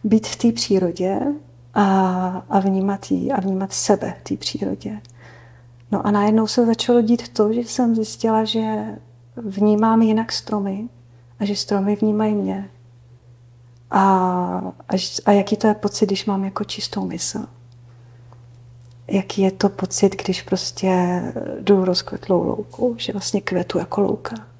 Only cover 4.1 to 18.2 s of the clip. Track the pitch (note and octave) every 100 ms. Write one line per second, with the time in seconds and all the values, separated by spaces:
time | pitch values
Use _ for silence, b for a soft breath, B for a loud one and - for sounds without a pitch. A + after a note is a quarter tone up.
4.1 | F3+ - - - - F#3+ G3 G3+ G#3+ -
5.1 | B B B B B B B - G#3 G#3
6.1 | G#3 G#3 A3 G#3+ - A#3 A3+ - A#3+ A3
7.1 | A#3+ - - G#3+ A3+ A#3 - A#3+ A3+ G#3+
8.1 | - A3+ A3 A3 A3 A3 G#3+ G#3+ G#3 -
9.1 | - - - A3+ G3 G#3 G#3 A3+ A3+ A3+
10.1 | G#3+ A3+ - - G#3 G3 G3 A#3 - b
11.1 | b b - G3+ G3+ - G#3 G3 G#3 G#3+
12.1 | G#3 G#3+ G#3 F#3+ F#3+ G3 - - - -
13.1 | - _ - - - - - _ G3 G3
14.1 | F#3+ F#3 F3+ F3+ F3+ F#3 F#3 - F#3+ -
15.1 | - - G3+ G3 G#3+ A3 G#3+ - - G3+
16.1 | G3 - G3 G3 - G3+ - - - F#3
17.1 | E3+ - - - - - - b b b
18.1 | b